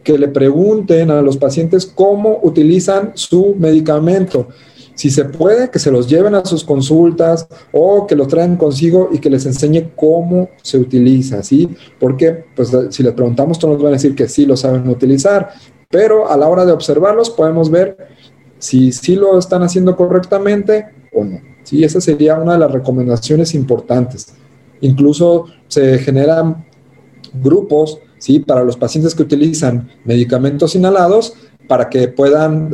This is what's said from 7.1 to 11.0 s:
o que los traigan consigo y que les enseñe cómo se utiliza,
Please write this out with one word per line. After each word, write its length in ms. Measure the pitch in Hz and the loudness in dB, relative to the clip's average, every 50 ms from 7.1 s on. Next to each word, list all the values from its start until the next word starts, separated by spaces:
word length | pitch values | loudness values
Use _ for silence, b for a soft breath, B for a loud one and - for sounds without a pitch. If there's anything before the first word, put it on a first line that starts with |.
| 165 170 165 165 170 165 - B B B B B - | 2 2 0 0 0 -2 -4 B B B B B 0
o 340 | 143 165 190 202 202 202 | 0 2 2 2 2 0
que 80 | - 151 | 0 0
los 140 | 147 135 139 | 0 0 0
traigan 280 | 160 165 170 180 175 | 0 0 0 0 0
consigo 520 | 175 165 147 135 135 170 165 170 185 185 - | 0 0 -2 0 0 0 2 2 2 2 0
y 80 | 165 139 | -2 -2
que 120 | - 147 | 0 0
les 160 | 135 - 135 | 0 0 -2
enseñe 460 | 139 127 - 151 147 156 165 165 165 - | -4 -4 -2 0 0 0 0 -2 -4 -4
cómo 540 | - 156 156 165 170 170 170 180 180 185 - - _ - | -2 0 0 2 0 0 -2 -2 -2 -2 -4 -8 _ -8
se 140 | - - | -4 -2
utiliza, 680 | 131 127 127 131 123 | -2 0 0 0 2